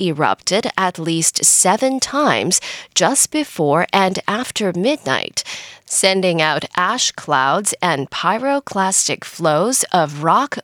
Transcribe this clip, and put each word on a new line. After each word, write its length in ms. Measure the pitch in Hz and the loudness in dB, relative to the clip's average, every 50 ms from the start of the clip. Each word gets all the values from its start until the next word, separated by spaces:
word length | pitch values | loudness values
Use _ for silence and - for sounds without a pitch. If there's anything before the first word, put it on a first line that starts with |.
erupted 720 | 196 180 156 143 147 113 98 - - - 170 202 233 - - - | -2 -2 0 2 0 0 0 0 -2 -2 -2 0 0 -2 -2 0
at 200 | 190 185 180 - | 0 0 -2 -2
least 460 | 160 165 165 165 160 - - - - | -2 -2 0 0 0 0 0 0 2
seven 540 | - - - - 185 190 220 262 262 269 262 | 2 4 4 4 4 4 4 2 0 0 0
times 600 | - - - 277 302 240 135 110 98 156 185 - - - - - - - _ | -4 -2 -2 0 2 2 2 2 2 0 0 -2 -2 -4 -12 -12 -14 -4 _
just 380 | - 175 160 269 277 - - - | 2 2 2 2 2 0 0 0
before 540 | 302 294 - - - 165 143 143 160 180 - - | -2 -2 -2 -2 0 2 2 4 2 2 2 2
and 280 | 196 196 190 190 - - - | 2 2 2 0 -2 -4 -4
after 440 | 196 220 254 - - - 214 190 175 | -4 -4 -4 -6 -6 -4 -2 -2 -2
midnight, 680 | 180 185 247 302 294 - 135 131 104 - 50 50 - - - - - - - - - _ | 0 0 0 0 -2 -2 -2 -2 -2 -2 -4 -8 -8 -8 -8 -12 -14 -14 -16 -20 -20 _
sending 560 | - - - - 190 190 190 185 185 170 165 | -4 -2 2 2 2 2 4 2 2 2 2
out 240 | 156 156 151 147 - - - | 2 2 0 0 -4 -4 -2
ash 340 | - 180 185 226 254 - - | -2 0 0 0 0 -2 -4
clouds 640 | - - - - 147 131 131 135 143 185 208 - - - - | -4 -6 -4 0 0 2 2 2 2 0 0 -2 -4 -2 0
and 280 | 180 160 139 139 - | 0 0 0 -2 -6
pyroclastic 1120 | - - - 170 190 226 254 269 277 285 277 - - 196 190 185 190 - - - 135 - - | -6 -4 -2 0 0 0 0 -2 -2 -2 -4 -4 -2 -2 0 0 0 0 0 0 -2 -4 -6
flows 580 | - - - 160 160 151 151 180 233 262 - - - - | -14 -10 0 0 2 4 4 2 2 0 -2 -2 2 2
of 300 | 180 160 147 147 147 151 | 2 2 2 -2 -2 0
rock, 360 | 165 175 226 269 285 - - | 2 4 4 2 0 -4 -10